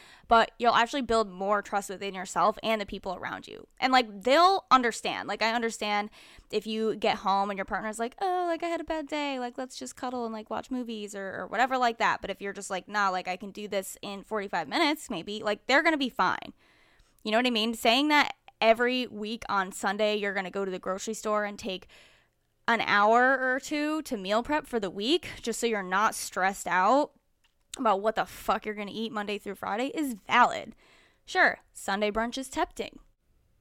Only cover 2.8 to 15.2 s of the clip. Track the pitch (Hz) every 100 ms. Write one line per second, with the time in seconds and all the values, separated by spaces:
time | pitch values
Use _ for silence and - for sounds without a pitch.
2.8 | 202 196 196 180 - 95 - 52 - -
3.8 | 262 262 226 202 214 285 359 392 - 262
4.8 | 240 214 208 110 104 208 220 233 226 214
5.8 | 214 208 208 - - - _ 208 214 220
6.8 | 220 208 208 214 202 196 202 196 190 190
7.8 | 214 214 233 - 381 359 349 330 339 330
8.8 | 320 320 285 302 285 269 247 240 262 -
9.8 | 254 - 254 247 233 220 220 220 - 254
10.8 | 233 220 208 202 190 - 180 208 254 254
11.8 | 247 233 202 - 190 196 202 196 196 190
12.8 | 185 208 196 180 180 185 202 190 208 202
13.8 | 190 - - 196 180 214 202 185 160 220
14.8 | 311 302 - 190